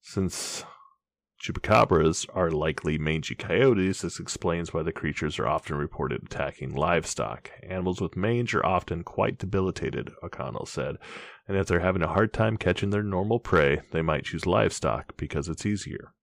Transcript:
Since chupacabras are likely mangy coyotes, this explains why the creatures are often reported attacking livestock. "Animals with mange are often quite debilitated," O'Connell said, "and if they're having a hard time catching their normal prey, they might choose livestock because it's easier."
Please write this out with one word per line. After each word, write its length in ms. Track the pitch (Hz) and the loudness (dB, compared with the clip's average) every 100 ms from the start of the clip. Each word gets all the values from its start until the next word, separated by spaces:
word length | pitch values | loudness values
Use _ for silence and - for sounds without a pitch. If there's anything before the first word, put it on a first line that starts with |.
Since 600 | - - 95 - - - - - - _ _ _ _ _ | -8 -2 -2 -2 -8 -8 -12 -18 -20 _ _ _ _ _
chupacabras 840 | - - - 110 113 85 80 82 - | -8 -6 4 6 8 8 6 4 -4
are 160 | - 87 | 0 0
likely 480 | 78 78 78 76 78 | 2 0 -2 -2 0
mangy 380 | 78 80 76 - | 0 0 -2 -8
coyotes, 640 | - 85 135 110 92 95 | -2 4 4 4 2 0
this 180 | 85 - | -4 -8
explains 540 | 90 - 90 85 85 | -10 -4 -2 -2 -2
why 80 | 85 | -4
the 100 | 80 | -4
creatures 460 | - 82 73 78 - | -4 -4 -2 -4 -2
are 100 | 57 | 0
often 300 | 69 - 73 | -2 -2 -4
reported 460 | 71 - 73 - | -4 -4 -4 -4
attacking 500 | - - 71 - 67 | -8 -6 -6 -6 -8
livestock. 760 | 67 78 87 - - 55 57 - - | -2 2 2 0 -4 -6 -6 -14 -20
"Animals 400 | - 92 92 90 | -10 -4 -2 -2
with 160 | 92 - | -4 -2
mange 380 | 98 120 120 - | -2 0 0 0
are 100 | - | 2
often 380 | 92 - 85 | 0 0 -6
quite 340 | 87 - 110 - | -6 -2 -2 0
debilitated," 720 | 98 101 95 85 - - - - | -2 0 0 0 -4 -4 -8 -10
O'Connell 420 | 85 - 65 58 - | -12 -8 -8 -6 -8
said, 320 | - 67 71 - - - - - | -6 -6 -6 -12 -16 -16 -20 -4
"and 80 | 98 | 0
if 120 | 95 | 2
they're 140 | 87 | 4
having 200 | 90 92 | 4 2
a 60 | 82 | 2
hard 260 | 82 113 | 2 2
time 240 | - 110 107 | 2 0 2
catching 320 | - 110 101 | 0 2 2
their 140 | 104 | 0
normal 360 | 104 95 101 117 | 0 0 0 0
prey, 440 | - 82 71 71 - | 2 4 6 4 0
they 100 | 82 | -2
might 240 | 80 76 67 | 2 0 -2
choose 220 | 82 90 | -4 2
livestock 680 | 95 110 - 73 57 - - | 4 4 2 -2 -2 -4 -8
because 300 | - 76 73 | -4 -4 -4
it's 200 | 78 104 | -4 -2
easier." 480 | 104 76 76 - _ | -2 -4 -10 -12 _